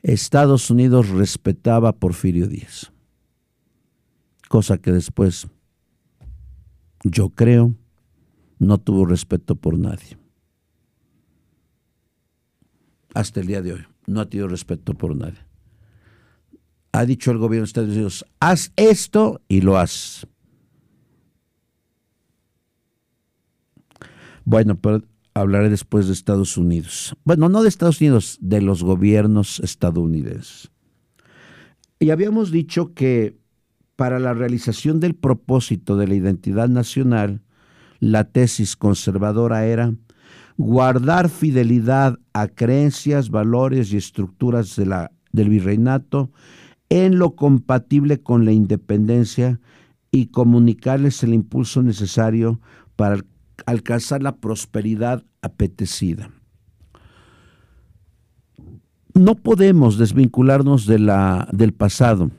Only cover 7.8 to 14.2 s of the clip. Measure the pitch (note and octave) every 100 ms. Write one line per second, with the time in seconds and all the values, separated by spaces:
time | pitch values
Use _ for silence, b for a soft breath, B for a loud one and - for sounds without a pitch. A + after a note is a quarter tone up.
7.8 | _ _ _ _ _ _ _ _ F#2 G2+
8.8 | - G2 F#2 F2 - F2+ - - E2 E2
9.8 | F#2 F2+ - - _ _ _ _ _ _
10.8 | _ _ _ _ _ _ _ _ _ _
11.8 | _ _ _ _ _ _ _ _ _ _
12.8 | _ _ _ - G#2 - F2+ G2+ F2+ E2+
13.8 | D#2+ _ - G2+